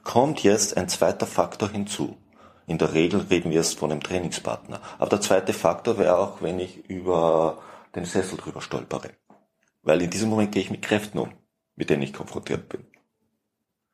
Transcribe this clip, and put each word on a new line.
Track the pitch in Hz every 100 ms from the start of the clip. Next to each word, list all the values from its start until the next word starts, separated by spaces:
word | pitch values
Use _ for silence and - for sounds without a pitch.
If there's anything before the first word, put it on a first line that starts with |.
| -
Kommt | 117 139 151
jetzt | 104 107 - -
ein | 90
zweiter | - 85 101 -
Faktor | - 87 - 104
hinzu. | 104 101 - 73 - _ _ - _ -
In | 82
der | 78
Regel | 78 85 98 87
reden | 90 85
wir | 80
jetzt | 80 -
von | 73
einem | 76
Trainingspartner. | - 92 85 - - 57 - - - -
Aber | -
der | 101
zweite | - 95 -
Faktor | 101 82 87 - 104
wäre | 85 90
auch, | 98 -
wenn | 82 90
ich | 90 - -
über | 92 90 85 82 80 80 - - - - -
den | 87
Sessel | 101 92 -
drüber | - -
stolpere. | - 64 58 67 - - _ - _ _ _ _
Weil | - 82
in | 87
diesem | 92 113
Moment | 110 104
gehe | 98
ich | 92
mit | 107
Kräften | - 107 - 73
um, | 57 - _ _ _ -
mit | 78
denen | 73
ich | 69
konfrontiert | - - - - - -
bin. | - - _ _ _ _ _ _ _ _ _ _